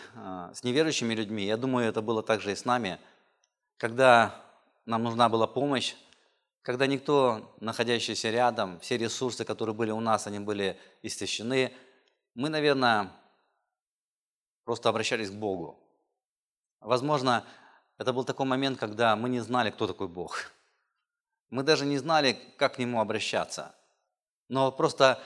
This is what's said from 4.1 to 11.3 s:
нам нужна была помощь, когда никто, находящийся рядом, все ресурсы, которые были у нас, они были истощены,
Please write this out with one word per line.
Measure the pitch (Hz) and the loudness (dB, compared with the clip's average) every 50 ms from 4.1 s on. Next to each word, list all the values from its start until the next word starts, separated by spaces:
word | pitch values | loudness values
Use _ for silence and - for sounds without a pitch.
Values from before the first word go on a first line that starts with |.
| 120 117 113 107 - - - - _ _ _ _ _ _ _ | 8 8 6 4 0 -10 -20 -20 _ _ _ _ _ _ _
нам | - 113 113 117 | -6 -4 -2 -2
нужна | 117 113 117 123 117 | -2 2 4 4 4
была | 110 113 110 107 | 6 2 0 0
помощь, | - 131 139 143 139 123 113 - - - - _ _ _ _ _ _ _ _ _ _ _ _ | 0 -2 -2 0 -2 -2 -2 -4 -8 -10 -20 _ _ _ _ _ _ _ _ _ _ _ _
когда | - 123 123 139 | -6 -2 0 0
никто, | 135 139 131 135 - 147 143 135 123 113 110 - - - - | 0 0 -2 0 2 4 4 4 4 2 0 -6 -14 -18 -10
находящийся | 104 110 113 - 120 117 120 113 - - 110 - - 113 | -8 -8 -4 -2 0 0 0 -2 -2 -4 -4 -2 -2 0
рядом, | 110 117 123 123 117 117 107 92 90 82 | 2 2 2 2 2 0 -4 -4 -6 -12
все | - - 127 | -6 -4 -4
ресурсы, | 113 113 113 - - 135 127 110 - 113 | -2 -2 -4 -4 -4 -4 -4 -4 -6 -6
которые | - 110 - 117 107 107 | -6 -4 -4 -4 -4 -2
были | 107 117 107 | -2 -2 -2
у | 107 110 | -2 -2
нас, | 113 113 110 104 - 104 | 0 0 0 0 0 -4
они | 101 104 | -8 -8
были | 101 104 104 101 101 95 85 - - - _ _ - | -4 -4 -2 0 -2 -2 -2 -6 -14 -20 _ _ -12
истощены, | 110 - - 101 95 | -10 -8 -8 -6 -6